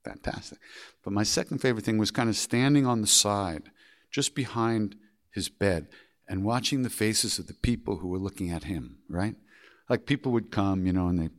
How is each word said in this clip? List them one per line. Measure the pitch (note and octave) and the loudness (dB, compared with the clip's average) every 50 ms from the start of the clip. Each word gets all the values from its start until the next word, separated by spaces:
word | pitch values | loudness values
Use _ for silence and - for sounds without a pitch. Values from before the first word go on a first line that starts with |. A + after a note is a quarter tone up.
| _ | _
fantastic. | - - - - - - - - - - _ - - - - - - - _ _ | -12 -14 -10 -8 -8 -8 -8 -12 -14 -20 _ -20 -20 -20 -20 -20 -20 -20 _ _
But | G2+ G2 | -4 -2
my | G2+ G#2+ | 0 0
second | G#2+ - - - - - C3+ | 0 0 0 -2 -2 -4 0
favorite | - C3 B2 A2 G2+ | 0 0 0 2 0
thing | - A2 G#2+ | 0 2 2
was | G#2+ G2+ | 2 0
kind | - - B2 A#2 | 0 0 0 0
of | G#2+ - | 0 -2
standing | - - - A#2+ B2+ C#3 D3 D3 C#3 B2+ | -2 0 2 2 4 6 6 4 4 4
on | A#2+ A2+ | 2 2
the | G#2+ G#2 | 2 4
side, | - - - G#2 G#2 G2+ G2 F2+ D#2+ D2+ - - _ _ - - - _ _ _ | 4 4 4 4 2 0 0 -2 -4 -6 -10 -14 _ _ -20 -20 -20 _ _ _
just | - - C#3 - - | -4 -2 -2 -2 -2
behind | - C3 A#2 - A#2 A2+ A2+ A#2 A2 G#2+ G2+ - - _ _ _ _ _ _ | -4 -6 -4 -2 0 0 2 2 2 0 -2 -4 -10 _ _ _ _ _ _
his | - G#2 F2+ - | -8 -6 -6 -6
bed, | - _ G2+ G2+ F#2 E2 D2 - - - - _ _ _ _ - | -4 _ 2 2 2 0 -2 -8 -18 -20 -20 _ _ _ _ -8
and | G2 F#2+ G2 | -6 -2 0
watching | G#2 A#2 B2+ C#3 - D3 C3+ | 0 0 0 0 0 0 0
the | B2+ A#2 | -2 -2
faces | - - G#2+ G#2+ A2 G#2+ - G#2+ - - | 0 0 0 2 2 2 0 0 -2 -4
of | F2+ - | -6 -10
the | - | -12
people | _ - A#2+ A#2+ A2+ - - G#2 E2 | _ 0 0 0 0 -2 -4 -6 -4
who | F2+ F2+ | -4 -4
were | F2+ F#2+ | -4 -2
looking | F#2+ G2 - - G2 F2 | -4 -4 -4 -4 -4 -4
at | E2+ E2 - | -4 -4 -4
him, | D#2 F#2+ E2 B1 A#1+ B1+ - _ _ | -4 -6 -6 -6 -8 -16 -20 _ _
right? | D#2 F2 F#2+ A2 G#2+ - _ _ - - - - - _ _ _ | -4 -2 -2 -2 -4 -8 _ _ -20 -20 -20 -20 -20 _ _ _
Like, | B2 A#2 - - | -2 -2 0 0
people | C#3+ C#3 - C3+ | -2 0 2 2
would | A#2+ A#2 A2 - | 2 2 0 0
come, | - G#2+ G2 G2 F#2+ F#2 F#2 F2+ | -2 0 0 2 2 2 2 2
you | F2+ | 2
know, | F#2 F2+ F2 | 2 2 2
and | F2+ F2+ | 2 0
they | D#2+ D#2+ - | 0 -2 -6